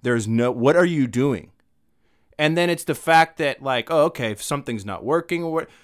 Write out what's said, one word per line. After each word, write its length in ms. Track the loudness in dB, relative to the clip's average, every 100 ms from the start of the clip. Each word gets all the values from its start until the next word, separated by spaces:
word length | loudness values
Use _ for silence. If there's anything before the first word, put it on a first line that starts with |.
There's 240 | 0 -2 0
no, 240 | 0 0
what 240 | 2 2 4
are 100 | 4
you 220 | 2 0
doing? 440 | 0 -2 -2 -8 _ _ _ _ _ _ _ _ _
And 200 | 0 2
then 120 | 0
it's 140 | -2
the 120 | -4 -6
fact 420 | 4 4 4 0
that, 240 | -4 -4
like, 260 | -4 -4 0
oh, 120 | 2 2
okay, 260 | 0 -6
if 100 | -6
something's 440 | -6 -6 -6 -8 -8
not 180 | -10
working 400 | -2 -4 -2 -6
or 80 | -4
what, 160 | -4 -6 _